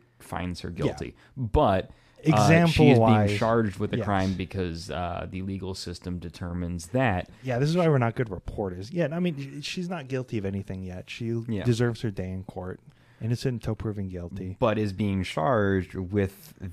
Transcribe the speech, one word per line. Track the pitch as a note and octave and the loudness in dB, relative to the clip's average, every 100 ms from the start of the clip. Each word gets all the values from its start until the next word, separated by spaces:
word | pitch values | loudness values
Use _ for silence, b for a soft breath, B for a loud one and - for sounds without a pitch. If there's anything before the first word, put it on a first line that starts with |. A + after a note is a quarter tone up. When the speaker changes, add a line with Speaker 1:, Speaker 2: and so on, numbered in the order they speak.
| - _ | -10 _
Speaker 1:
finds | - E2+ F2+ F2 | -12 -8 -6 -8
her | F2+ | -8
Speaker 2:
Yeah. | E2 B2+ | -4 -4
Speaker 1:
guilty. | - B1 b b - | -4 -8 b b -8
But, | A#2 D3+ B2+ F#2+ - b b b D#3 | -2 2 4 2 -2 b b b 4
uh, | |
Speaker 2:
Example | G#2+ G#2 E3 E3+ | 6 8 8 6
Speaker 1:
she | D#3 D3+ | 8 8
is | A#2+ | 10
being | |
Speaker 2:
wise, | A2+ A2 G#2 G#2 | 8 6 6 2
Speaker 1:
charged | A2+ A#2 G#2+ F#2 | 2 4 2 0
with | G#2 | -2
a | G#2+ | -2
Speaker 2:
yes. | G#2 | 0
Speaker 1:
crime | G2 F#2+ F#2 | 2 2 0
because, | F2+ G2+ F2+ E2 F#2+ | -4 -4 -4 -6 -6
uh, | D2 F2 F2 F2+ | -6 -4 -6 -8
the | F#2 | -8
legal | G2 F#2+ F#2+ | -6 -6 -6
system | F#2+ F2+ F2 F#2 F2+ | -8 -10 -10 -8 -8
determines | E2+ - F2 F2 F2 F2 E2 | -8 -10 -6 -4 -4 -6 -4
that. | B2+ B2+ F2+ - - | 0 2 0 -4 -10
Speaker 2:
Yeah, | C3 B2 | -6 -2
this | D3 | 0
is | F3 | 2
why | E3 | 4
we're | C#3 | 4
not | A#2 A2 | 2 0
good | A#2 | -4
reporters. | E2+ - - G2 F2+ G#2+ | -6 -8 -6 -6 -6 -6
Yeah, | E3+ C#3+ | -4 -2
I | E3+ | -2
mean, | F3 C#3 C#3 C#3+ | -2 -4 -8 -10
sh-, | C#3+ | -10
she's | F#3 F3 | -8 -8
not | F3 B2+ | -8 -6
guilty | B2+ B2 A2+ | -6 -4 -4
of | G2 | -4
anything | G2 - F#2 | -4 -6 -8
yet. | F#2 F#2 - | -10 -10 -12
She | - A#2 A#2 A#2+ | -8 -4 -4 -2
Speaker 1:
Yeah. | G#2 | 0
Speaker 2:
deserves | B2 A2+ A#2+ A2 | 2 2 2 0
her | A2+ | -6
day | F#2+ F#2 | -6 -6
in | F#2 | -8
court, | F#2 F#2+ F#2 - - b b b | -10 -10 -10 -12 -16 b b b
innocent | A2+ A#2+ C3+ | -4 -2 -2
until | A#2 - A2 | -4 -4 -4
proven | A2+ G#2 F#2+ | -6 -6 -6
guilty. | F2+ F2 G2 F#2 F#2+ | -8 -10 -8 -10 -2
Speaker 1:
But | A#2+ G#2+ | 0 2
is | G#2 | 0
being | F#2+ G#2 F#2+ | 0 0 0
charged | F2+ - D3+ A#2 G2+ F#2+ F2 F#2 | -2 -2 2 2 4 2 0 -6
with | F2+ G#2 F#2+ - - - F#2 | -2 0 0 -2 -18 -14 -12